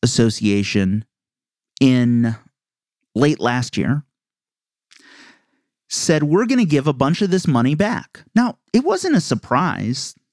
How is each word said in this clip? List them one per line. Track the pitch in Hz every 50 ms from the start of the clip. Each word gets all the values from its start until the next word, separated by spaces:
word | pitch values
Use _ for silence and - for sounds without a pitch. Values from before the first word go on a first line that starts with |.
Association | - 120 - - 117 110 - - 110 101 101 101 98 - - 104 95 92 101 107 110 _ _ _ _ _ _ _ _ _ _ _ _ _ _ -
in | 139 131 127 123 120 120 120 117 117 110 110 - _ _ _ _ _ _ _ _ _ _ _ _ _ _ -
late | 110 143 151 - -
last | 107 120 123 127 123 - -
year | 101 - 113 135 147 - _ _ _ _ _ _ _ _ _ _ _ _ _ _ _ _ _ - - _ - - - - - - _ _ _ _ _ _ _ _ _ _ -
said, | - - - - 156 151 151
"We're | 147 160 202 254
gonna | 226 269 247 214
give | 156 147 139 127
a | 151 135
bunch | 123 135 143 175 -
of | 208 180
this | 185 185 -
money | 165 131 117 123 135 151
back." | 151 202 214 - - - - - - - _ -
Now, | 220 247 233 - _ _ _
it | - 247 277
wasn't | 381 392 359 381 359 285
a | 185
surprise. | - - 127 98 - - 123 139 185 156 95 95 101 113 127 - - - - _ _ _